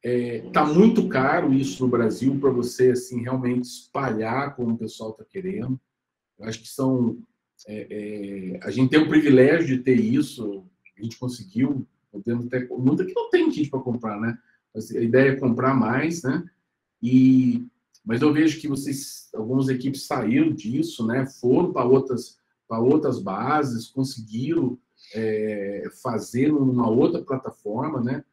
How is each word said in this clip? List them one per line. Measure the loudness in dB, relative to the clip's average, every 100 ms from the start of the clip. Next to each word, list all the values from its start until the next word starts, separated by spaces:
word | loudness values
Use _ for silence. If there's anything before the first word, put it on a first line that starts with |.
É, | -2 -2 -2 -8 -4
tá | -2
muito | 2 6 6 6 0
caro | 0 0 0 2
isso | 2 0 -2
no | 0
Brasil | 2 0 0 0 2
pra | 0
você, | 0 -4 2 2
assim, | 2 -4 -8
realmente | -6 -4 -2 -2
espalhar | -4 -14 _ -6 -4 -2 -2 -4 -4
como | -6 -4
o | -4
pessoal | -6 -10 -12
tá | -14
querendo. | -14 -10 -8 -6 -6 -8 _ _ _ _ _ _
Eu | -12
acho | -12
que | -12
são, | -4 -2 0 0 -4 -16 _ _ _ -14
é, | -14 -10
é, | -12 -10 -10 -10 -10 -10 -10
a | -6
gente | 0 4
tem | 4
o | 6
privilégio | 4 6 8 8 4 2
de | 0
ter | 2 2
isso, | 4 0 -2 -6 -10 -10 -16 _ _ _
a |
gente | -12 -8
conseguiu, | -10 -10 -8 -2 0 -2 -8 _ _
podemos | -10 -4 -4 -2
até, | -6 -6
muita | 0 2 2
que | -2
não | -4 0
tem | 2 2
kit | 0 -4
pra | -4
comprar, | -4 -6 -6 -4
né? | -4 -6 _ _ _
Mas | -14 -8
a | -4
ideia | 2 4 4
é | 2
comprar | 0 2 2
mais, | 2 2 0 -2 -2
né? | -4 -4 -6 _ _ _ _ _
E, | 4 6 8 6 4 0 -6 _ _ _
mas | -6 2
eu | 2
vejo | 4 2 0
que | -6
vocês, | -6 -4 -8 -10 -16 -14
algumas | -10 -2 0 0
equipes | 0 -4 -6 -6
saíram | -4 0 2 2
disso, | 0 -4 -4 -4 -4
né? | -2 -2 -4
Foram | -2 2 2 2
pra | 0
outras, | 4 4 4 -6 -8 _ _ _ _
pra | 0
outras | 4 4 2 -4
bases, | -6 -4 -2 -2 -2 -6 -8
conseguiram, | -6 -6 -6 -10 -6 -2 -2 -2 -6 _ _ -12
é, | -4 -2 -2 -2 -4 -6 -8 -10 -10
fazer | -6 -6 -4 0 2
numa | 2 2 2 2
outra | 2 2 0
plataforma, | -6 -8 -8 -10 -8 -6 -4 -4
né? | -4 -6 -10